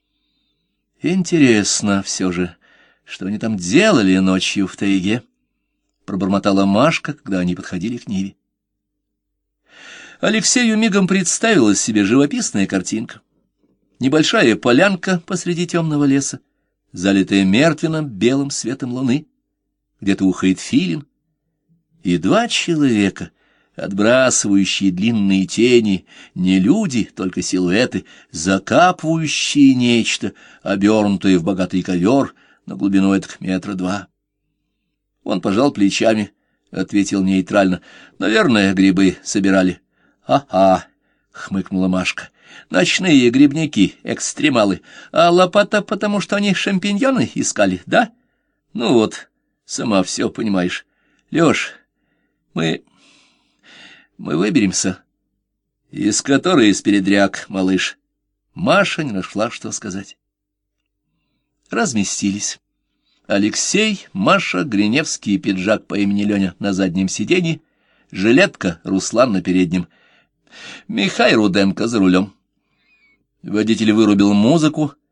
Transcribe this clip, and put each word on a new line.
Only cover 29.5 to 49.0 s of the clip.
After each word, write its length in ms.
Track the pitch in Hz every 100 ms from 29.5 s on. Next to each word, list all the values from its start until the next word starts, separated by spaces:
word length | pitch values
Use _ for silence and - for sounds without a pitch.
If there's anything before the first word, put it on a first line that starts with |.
| 151 139
нечто, 600 | 127 120 120 113 - 110 - - _
обёрнутое 800 | - 98 101 110 104 98 98 92
в 40 |
богатый 380 | 82 92 92 92
ковёр 540 | 87 90 92 139 135 - _ _ -
на 100 | -
глубину 380 | 101 98 98
этак 280 | 98 - -
метра 320 | - 92 101
два. 340 | 95 90 101 90 _ _ _ _ _ _ _ _ _ _ _
Он 180 | - 98
пожал 300 | 107 98 139
плечами, 600 | - 101 - 110 107 104 _ _ _ _
ответил 540 | - 92 104 98 101
нейтрально: 580 | 95 95 87 101 95 90 - - - -
"Наверное, 540 | - 220 185 110 98
грибы 440 | 95 95 92 98 -
собирали". 560 | - 107 98 95 92 87 _ _ _ _ -
"Ага", 600 | 135 - 92 95 92 - _ _ _ _
хмыкнула 560 | - - 95 90 95 92
Машка. 420 | 90 90 - - _ _ - -
"Ночные 600 | 180 180 - 185 147 120
грибники, 640 | 127 147 143 160 - 117 -
экстремалы. 800 | - 120 - - 156 123 104 90 _ - -
А 200 | - 170
лопата, 500 | 175 185 202 202 214
потому 380 | 202 202 208 202
что 160 | - 202
они 180 | 202
шампиньоны 800 | 185 - 196 202 202 269 262 123
искали, 480 | - - - 98 92 -
да? 260 | - 240 _ _ _ _ _ _
Ну 200 | - -
вот, 360 | 123